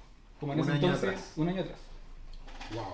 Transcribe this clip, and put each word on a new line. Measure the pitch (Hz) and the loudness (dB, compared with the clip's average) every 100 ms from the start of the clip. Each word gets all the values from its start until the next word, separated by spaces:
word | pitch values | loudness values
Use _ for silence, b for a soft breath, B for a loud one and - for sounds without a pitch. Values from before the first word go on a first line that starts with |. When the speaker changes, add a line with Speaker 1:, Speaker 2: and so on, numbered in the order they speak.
| - - - - | -16 -18 -20 -6
Speaker 1:
Como | 139 | 0
en | 147 | 2
Speaker 2:
Un | |
Speaker 1:
ese | 143 147 | 4 6
Speaker 2:
año | 160 | 6
Speaker 1:
entonces, | 139 98 | 6 2
Speaker 2:
atrás. | 95 - 156 | 0 -4 0
Speaker 1:
un | 165 | 2
año | 190 | 2
atrás. | 156 - - - - - - - - - - | -2 -6 -12 -12 -12 -12 -12 -10 -10 -10 -8
Speaker 3:
Wow. | 113 - | -6 -6